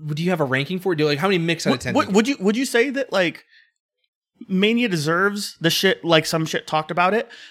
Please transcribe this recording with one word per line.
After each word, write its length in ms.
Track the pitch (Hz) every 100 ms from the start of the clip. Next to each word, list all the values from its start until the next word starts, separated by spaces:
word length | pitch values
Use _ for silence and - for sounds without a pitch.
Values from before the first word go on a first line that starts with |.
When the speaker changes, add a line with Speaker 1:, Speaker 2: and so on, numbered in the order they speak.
| 151
Speaker 1:
do 180 | 151
you 60 | 175
have 100 | 175
a 40 | 143
ranking 340 | 131 139 185
for 140 | 185
it? 40 | 165
Do, 80 | 151
like, 140 | 143
how 80 | 190
many 100 | 190
mix 260 | 165 165 -
out 60 |
of 20 |
Speaker 2:
Would, 80 | 131
Speaker 1:
ten 120 | 127 226
Speaker 2:
would, 100 | 302
Speaker 1:
do 60 |
you 20 | 196
Speaker 2:
would 120 | 233
you, 100 | 285
would 180 | 190 220
you 80 | 262
say 240 | 240 262
that, 200 | 262 269
like, 320 | 190 180 - _ _ _ _ _ _ _ _ _ _ -
Mania 400 | 185 208 233 240
deserves 680 | 175 147 170 196 202 202 -
the 120 | 160
shit, 340 | 160 190 185 160
like, 200 | 165 156
some 180 | 165 160
shit 220 | - -
talked 240 | 156 156
about 220 | 170 180 208
it, 120 | 233 - -